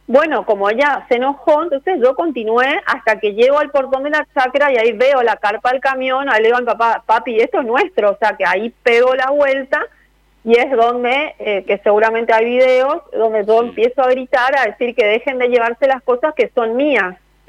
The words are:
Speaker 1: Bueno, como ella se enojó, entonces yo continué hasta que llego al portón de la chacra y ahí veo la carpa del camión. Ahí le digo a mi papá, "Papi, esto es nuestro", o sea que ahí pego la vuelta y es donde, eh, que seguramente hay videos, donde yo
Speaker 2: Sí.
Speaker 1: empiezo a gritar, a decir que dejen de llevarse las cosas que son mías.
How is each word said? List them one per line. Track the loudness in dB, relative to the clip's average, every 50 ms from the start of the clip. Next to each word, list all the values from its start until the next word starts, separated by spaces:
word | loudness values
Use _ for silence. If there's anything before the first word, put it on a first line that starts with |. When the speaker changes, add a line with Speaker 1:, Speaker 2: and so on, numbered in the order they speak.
| _ 0
Speaker 1:
Bueno, | 2 2 2 2 -2 -4 -2
como | -2 -2 0 0 -2
ella | 0 0 0 0 -2 -4 -2 -2
se | -2
enojó, | -2 0 -2 -4 -2 0 2 2 2
entonces | 0 -2 -4 -4 -2 -4 -2 0
yo | 0 0 0
continué | 0 -4 -4 -6 -4 -4 -2 0 0 0 0 -2 -4 -4
hasta | -4 -6 -2 -2 -2 -2 0
que | -2 -4 0
llego | 2 2 2 4 2
al | 0 0
portón | -2 -2 -2 -2 -4 -4
de | -4 -2
la | -2 -4 -4 -4 _
chacra | -2 -2 0 0 0 0 2
y | 2
ahí | 2 0 0
veo | 0 2 2 2 2 2
la | 2 0 0
carpa | -2 -2 -4 -4 -2 -2 -2
del | -2 0
camión. | -2 -2 -2 -2 -2 -2 -2 -2 0 0
Ahí | 0 2
le | 2 2
digo | 2 0
a |
mi | 0
papá, | -2 -2 0 0 0 0 -2 0
"Papi, | 0 0 0 0 -2 0 0
esto | 0 0 -2 -2
es | -2
nuestro", | 0 0 0 0 0 0 0 0 0
o | 0 0
sea | -2 -2 -2
que | -2 -2
ahí | -2 -2 -2 -4 -6 -10 _
pego | _ 2 2 4 4 2 2
la | 0 0 0
vuelta | 0 0 2 0 0 -2 -4 -4 -4 -4 -4 -8 _ _ _ _ _ _ _ _ _ _ 0
y | 2 2 2
es | 2 2
donde, | 2 2 2 2 0 -2 -2 -2 -2 -2 -4 -6 -10 -8
eh, | -6 -4 -4 -4 -2
que | -4 -4 -2
seguramente | 0 2 2 4 2 2 0 0 0 2 2
hay | 2 2
videos, | 2 2 2 4 4 4 2 2 0 -2 -4 -8 -8 -4
donde | -2 -2 0 0 -2 0
yo | 2 2 2
Speaker 2:
Sí. | 0 -2
Speaker 1:
empiezo | -2 -2 -2 0 0 0
a | 0 2
gritar, | 0 0 -2 -2 -2 0 0 0 0 0
a | 0
decir | -2 -2 -4 -6 -2 0
que | 0 2
dejen | 2 0 0 -2 -4 -4 -2
de | 0 0
llevarse | 2 2 0 0 -2 0 0
las | 0 0 0
cosas | 0 -2 -2 0 -2 -2 -2
que | -2 -2 -2
son | -2 -2 -2 -2 -2
mías. | 0 0 0 0 0 -2 -4 -8 -14 _ _ _ _ _